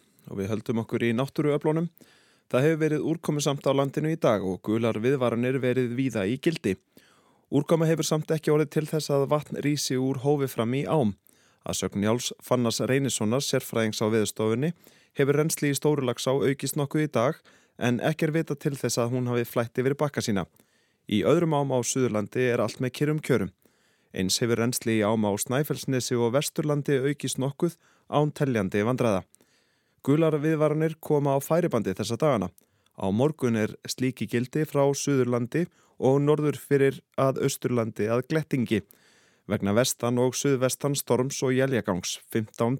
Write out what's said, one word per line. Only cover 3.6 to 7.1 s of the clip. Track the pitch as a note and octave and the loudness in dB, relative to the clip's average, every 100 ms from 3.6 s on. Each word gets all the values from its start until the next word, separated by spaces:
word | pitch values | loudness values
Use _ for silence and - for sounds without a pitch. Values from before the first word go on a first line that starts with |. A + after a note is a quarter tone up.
| C#3+ | 2
á | |
landinu | C3+ C#3 D3+ D#3 | 2 2 0 -2
í | D#3+ | 2
dag | C#3+ G#2 F#2+ | 2 2 0
og | F2+ | -4
gular | - A2 A#2 G#2 | -2 0 0 0
viðvaranir | A#2 C#3 A#2+ A#2 B2 C3 | 0 2 2 0 0 0
verið | B2 B2 B2 A#2+ | 0 0 0 -2
víða | C3+ A2 F#2+ | -2 0 -2
í | C3 | 0
gildi. | E3+ E3 G#2+ F#2 _ _ _ | -2 0 -2 -2 _ _ _